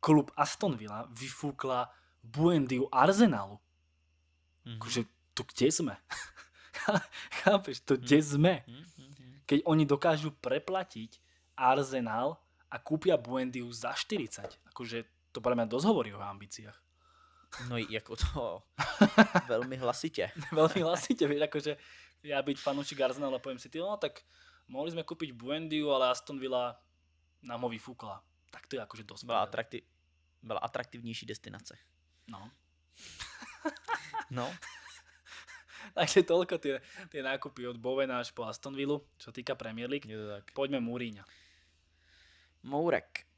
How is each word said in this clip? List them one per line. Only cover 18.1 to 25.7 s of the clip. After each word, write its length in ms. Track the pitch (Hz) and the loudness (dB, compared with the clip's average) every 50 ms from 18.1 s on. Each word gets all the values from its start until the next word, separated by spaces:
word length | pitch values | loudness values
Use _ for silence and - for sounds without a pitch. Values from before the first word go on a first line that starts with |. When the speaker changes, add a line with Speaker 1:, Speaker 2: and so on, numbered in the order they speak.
| - | -6
Speaker 2:
to 460 | 113 - - - 151 123 110 85 95 _ _ _ | -2 -2 -2 -2 -2 -6 -6 -6 -8 _ _ _
Speaker 1:
<laughs> 720 | - - - - - 214 - - - 220 214 - 180 - - | -6 -6 -6 4 4 4 6 8 6 4 6 6 0 0 2
Speaker 2:
velmi 280 | 120 110 123 131 131 | -2 -2 -2 -2 -6
hlasitě. 540 | 131 131 120 117 - - 165 - - 90 - - 170 151 - - | -4 -2 -2 -2 -2 -4 -6 -4 -2 -4 -4 -4 -10 -10 -4 4
Speaker 1:
Veľmi 300 | 156 156 160 - 196 170 | 4 4 6 4 2 0
hlasitě, 420 | 160 170 170 - - 262 - 165 | 2 0 0 0 0 2 2 2
vieš, 160 | 143 147 147 151 | 2 2 0 0
akože, 300 | 147 - 151 143 147 147 - - - - - - - _ _ _ | 0 -2 -4 -4 -4 -6 -6 -10 -20 -20 -20 -20 -20 _ _ _
ja 200 | 147 143 139 135 | -4 -2 -2 0
byť 160 | 143 139 139 | 0 -2 -2
fanúšik 420 | - - 139 139 143 - 143 139 | -2 -2 -2 -2 -4 -6 -2 0
Arsenalu 340 | 135 127 127 135 147 135 131 | 0 0 0 0 -4 -4 -4
a 40 | 123 | -4
poviem 200 | - 139 131 123 | -6 -8 -10 -10
si, 120 | - - | -12 -12
ty, 80 | - 160 | -8 -6
no, 180 | 170 196 208 | -4 -4 -4
tak 240 | 202 180 147 - - _ _ _ _ - - _ _ _ _ | -2 -4 -6 -6 -8 _ _ _ _ -20 -20 _ _ _ _
mohli 220 | 127 131 147 165 | -8 -6 -6 -4
sme 120 | 165 165 156 | -4 -6 -8
kúpiť 300 | - 170 160 165 147 127 | -8 -8 -8 -8 -10 -10
Buendiu, 560 | 117 117 127 143 156 165 160 | -12 -6 -6 -4 -4 -4 -4